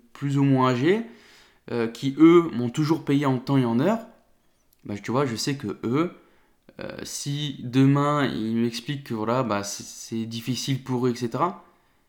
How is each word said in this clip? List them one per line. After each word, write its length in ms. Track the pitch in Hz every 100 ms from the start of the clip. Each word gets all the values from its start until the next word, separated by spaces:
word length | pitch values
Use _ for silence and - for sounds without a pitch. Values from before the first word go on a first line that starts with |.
| _
plus 240 | - 143 139
ou 60 |
moins 280 | 139 131 127
âgées, 320 | 123 147 214 233 - - - _ _ -
euh, 160 | 120 117
qui, 280 | 117 139 135
eux, 320 | 165 175 160
m'ont 160 | 120 120
toujours 360 | 120 151 156 143
payé 200 | 143 143
en 120 | 127
temps 200 | - 139
et 80 | 120
en 140 | 117
heure. 200 | 165 226 - - _ _ _ _ _ _ -
Bah, 100 | 101
tu 140 | -
vois, 140 | 120 139
je 100 | 110
sais 220 | - 139
que 200 | 104 -
eux, 280 | 110 135 175 - _ _ _ _ _ -
euh, 180 | - -
si 560 | - - 143 143 147 143
demain, 600 | 120 127 135 143 143 147 127
ils 300 | 71 110 113
m'expliquent 480 | 117 117 - 139
que, 100 | 139
voilà, 300 | 113 107 127
bah, 200 | 120 101
c'est, 200 | 98 -
c'est 420 | 113 - - 113 113
difficile 580 | 113 113 120 - 135
pour 240 | - 127 127
eux, 40 |
et 40 | 120
cetera, 500 | 120 127 170 190 - _ _ _